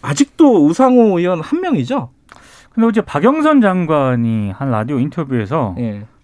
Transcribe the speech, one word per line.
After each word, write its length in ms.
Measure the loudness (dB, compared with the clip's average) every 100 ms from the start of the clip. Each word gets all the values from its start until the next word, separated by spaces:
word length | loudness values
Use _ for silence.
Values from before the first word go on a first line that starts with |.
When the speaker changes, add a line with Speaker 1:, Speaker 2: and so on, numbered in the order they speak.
Speaker 1:
아직도 640 | -6 -2 -2 4 4 6 2
우상호 520 | 2 4 4 4 2
의원 220 | -2 -4
한 200 | -4 -4
명이죠? 500 | -2 -2 -2 -6 -8 _ _ -20 -20 -20 _
Speaker 2:
근데 180 | -2 0
어제 120 | 0
박영선 600 | -2 0 2 2 2 4
장관이 880 | 2 0 0 0 0 0 -2 -2 -4
한 200 | -6 -4
라디오 280 | -4 -2 -2
인터뷰에서, 760 | -4 -4 -4 -4 -2 -4 -4 -6
Speaker 1:
예. 240 | -8 -8 -16 _